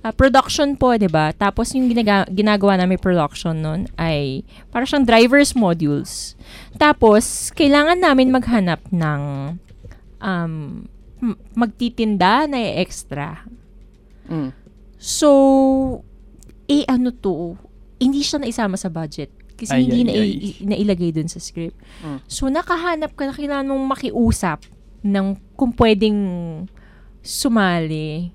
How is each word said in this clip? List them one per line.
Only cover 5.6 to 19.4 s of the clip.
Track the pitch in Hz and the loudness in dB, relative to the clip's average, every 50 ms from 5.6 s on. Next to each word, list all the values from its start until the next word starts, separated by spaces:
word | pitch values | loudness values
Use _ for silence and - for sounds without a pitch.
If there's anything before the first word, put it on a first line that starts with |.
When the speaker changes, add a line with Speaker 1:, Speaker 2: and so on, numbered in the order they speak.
| 220 185 170 165 156 147 147 143 123 - - - - - - - - - - - - - - | 2 2 0 0 0 -2 -2 -2 -6 -8 -12 -12 -12 -14 -16 -20 -20 -20 -20 -20 -20 -20 -2
Speaker 1:
Tapos, | - 302 302 294 - - 220 208 214 226 - - - - - | 2 2 2 4 6 6 6 6 6 4 0 -8 -8 -10 -10
kailangan | - - 330 285 277 294 294 311 349 359 | -2 2 4 4 4 4 4 4 2 4
namin | 370 330 277 262 262 262 | 4 4 4 4 4 4
maghanap | 254 254 240 233 240 226 190 180 165 - - - | 2 0 0 2 0 0 2 0 -2 -4 -4 -4
ng, | - 170 165 151 151 143 143 147 139 139 139 143 170 175 - - - - - - - - - - - - | -4 -2 0 0 -2 -2 -4 -6 -6 -6 -8 -8 -10 -12 -14 -20 -20 -20 -20 -20 -20 -20 -20 -20 -20 -10
um, | - 214 185 175 170 165 160 156 151 139 139 - - - - - - - - - | -6 -6 -4 -4 -4 -6 -6 -8 -10 -10 -12 -14 -14 -18 -20 -20 -20 -20 -14 -8
m-, | - 233 202 - - - - | -6 -6 -6 -6 -12 -10 -2
magtitinda | 226 240 220 - - 240 240 240 - 226 220 208 190 185 185 214 262 311 | -2 -2 -2 -2 -6 -6 -6 -2 -2 -2 -2 0 2 2 4 4 2 0
na | 294 285 254 226 185 - | 0 -2 -4 -4 -4 -2
extra. | 160 - - - - - - 135 143 143 151 151 - - - - - - - - - - - _ _ _ _ - - - | -4 -4 -6 -6 -18 -14 -12 -10 -10 -10 -10 -12 -16 -18 -20 -20 -20 -20 -20 -20 -20 -20 -20 _ _ _ _ -20 -20 -14
Speaker 2:
Mm. | - 160 160 147 131 131 - - - _ - - - - | -10 -8 -6 -6 -8 -10 -14 -20 -20 _ -20 -20 -20 -20
Speaker 1:
So, | - - - - - - 294 277 277 269 269 269 269 269 269 269 269 269 262 254 - - - - - - - - - - - - - - | -18 -12 -8 -4 2 4 6 6 6 6 6 6 4 4 4 2 0 0 -4 -6 -8 -12 -20 -20 -20 -20 -20 -20 -20 -20 -20 -20 -20 -4
eh, | - 285 294 285 | 0 0 0 2
ano | - 262 247 254 247 | 0 0 0 0 -2
to? | 240 - - 202 180 147 175 170 175 196 - - - - - - - | -4 -4 -4 -4 -4 -4 -6 -10 -10 -14 -20 -20 -20 -20 -20 -20 -6
Hindi | - 254 262 277 285 | -2 0 0 0 0
siya | 285 - - 294 | -2 -2 -4 -4
naisama | 285 226 233 - 226 196 185 | -6 -6 -4 -4 -4 -4 -4
sa | 190 - 185 | -4 -6 -6
budget. | 160 170 160 151 - - 147 - - - | -8 -6 -8 -8 -10 -12 -12 -12 -14 -20